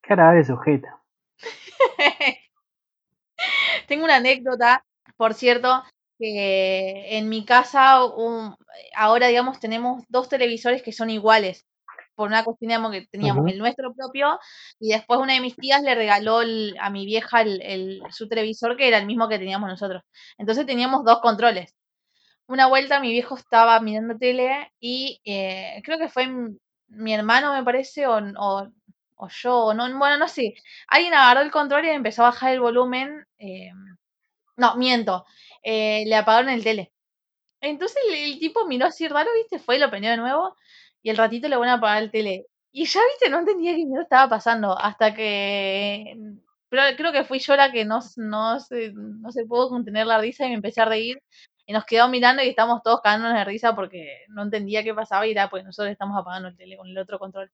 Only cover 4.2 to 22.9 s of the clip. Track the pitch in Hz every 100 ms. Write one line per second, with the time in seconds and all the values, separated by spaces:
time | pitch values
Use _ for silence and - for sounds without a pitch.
4.2 | 247 262 254 247 240 262 _ _ _ _
5.2 | 226 220 247 240 254 254 - _ _ _
6.2 | 220 208 196 190 190 190 190 196 196 220
7.2 | 214 220 214 247 254 277 269 262 247 -
8.2 | 226 226 220 - _ - - - 214 233
9.2 | 247 240 254 254 220 226 247 254 - 247
10.2 | 254 269 240 226 240 254 254 208 226 220
11.2 | 214 220 190 180 _ _ - - - -
12.2 | 208 220 220 240 226 226 226 196 - 196
13.2 | 208 139 160 190 226 254 262 247 262 269
14.2 | 285 359 - - - _ 220 220 - 247
15.2 | 269 262 254 240 269 277 285 233 214 202
16.2 | 214 226 233 220 208 180 202 196 196 220
17.2 | 220 233 220 190 196 190 190 190 - -
18.2 | 214 220 220 220 233 247 254 220 202 233
19.2 | 226 214 185 196 202 185 202 180 _ _
20.2 | - _ 202 226 277 247 254 262 226 233
21.2 | 240 214 233 190 170 _ _ _ _ _
22.2 | _ _ _ 262 262 269 269